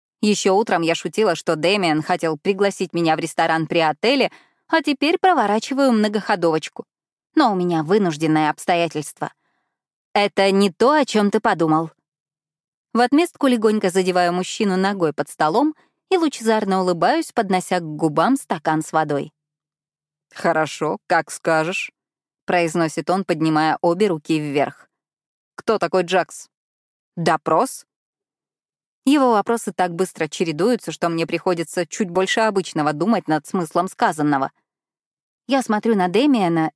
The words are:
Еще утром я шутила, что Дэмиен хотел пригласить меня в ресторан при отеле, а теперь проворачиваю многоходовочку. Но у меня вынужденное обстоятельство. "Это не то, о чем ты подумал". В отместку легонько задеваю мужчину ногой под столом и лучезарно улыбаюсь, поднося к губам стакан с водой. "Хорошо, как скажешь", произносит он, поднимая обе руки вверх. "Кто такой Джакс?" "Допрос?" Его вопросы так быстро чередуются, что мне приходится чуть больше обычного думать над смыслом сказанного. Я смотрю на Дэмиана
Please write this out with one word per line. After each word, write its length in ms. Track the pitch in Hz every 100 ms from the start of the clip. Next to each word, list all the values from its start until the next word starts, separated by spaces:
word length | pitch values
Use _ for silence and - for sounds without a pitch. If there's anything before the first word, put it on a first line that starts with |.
| _ -
Еще 340 | 208 202 202
утром 280 | 190 - 175
я 120 | 165
шутила, 400 | 165 175 208 214
что 220 | 160 - 156
Дэмиен 440 | 170 208 170 156
хотел 360 | 151 180 160 151
пригласить 560 | 190 190 202 - 180
меня 240 | 170 165 160
в 20 |
ресторан 480 | 160 - 165 160 156
при 120 | 170
отеле, 520 | 156 151 220 277 196 - _ _ -
а 120 | 320
теперь 360 | 302 277 294 359
проворачиваю 760 | 370 311 208 214 - 269 269
многоходовочку. 920 | 220 214 208 208 196 170 156 - - - _ _ _ _
Но 160 | 311 247
у 40 |
меня 280 | 185 175 165
вынужденное 680 | 151 214 180 151 160 156 151
обстоятельство. 840 | - - 170 170 151 - - - _ _ _ _ _ _ _ _
"Это 360 | 208 202 - 196
не 200 | 196 202
то, 220 | - 240
о 100 | 302
чем 260 | 254 214 202
ты 120 | 214
подумал". 500 | 226 170 160 156 165 _ _ _ _ _ _ _ _ _ _
В 80 | 226
отместку 460 | 240 285 349 - 269
легонько 420 | 240 214 214 190
задеваю 420 | 190 180 180 175
мужчину 460 | 180 180 - 202 185
ногой 340 | 196 196 160
под 160 | - -
столом 480 | - 156 214 302 - _ _ -
и 60 |
лучезарно 680 | 370 311 - 220 220 196 190
улыбаюсь, 520 | 180 170 185 320 -
поднося 480 | 240 196 180 - 180
к 20 |
губам 540 | 156 147 160 151 202 269
стакан 440 | - 170 160 156
с 120 | -
водой. 400 | 156 151 143 156 _ _ _ _ _ _ _ _ _ _
"Хорошо, 680 | - 175 160 151 - 156 202
как 260 | - 170 -
скажешь", 600 | - 165 160 160 196 - _ _ _ _ _ -
произносит 640 | 180 170 170 160 170 156
он, 140 | 185
поднимая 520 | 185 160 160 156 156 -
обе 260 | 175 170 208
руки 320 | 160 - 156
вверх. 500 | 147 143 131 - _ _ _ _ _ _ _
"Кто 220 | - - 214
такой 260 | 170 185
Джакс?" 460 | 175 185 - - - _ _ _ _ _ _
"Допрос?" 720 | 175 165 156 - 165 262 - _ _ _ _ _ _ _ _ _ _ _ _ 262
Его 240 | 294 254
вопросы 400 | 208 - 233 208
так 240 | - 180
быстро 320 | 170 185 - 160
чередуются, 640 | - 165 151 220 233 -
что 160 | 156 175
мне 180 | 165
приходится 600 | 165 165 185 170 160 180 170
чуть 220 | - 185
больше 320 | 180 190 233
обычного 500 | 220 196 - 156 147
думать 380 | 147 196 202 -
над 180 | 156 -
смыслом 400 | 190 160 175 185
сказанного. 640 | - 220 156 147 139 135 _ _ _ _ _ _ _ _ _ -
Я 140 | 262
смотрю 340 | 233 208 226
на 140 | 208 180
Дэмиана 640 | 196 294 240 175 165 160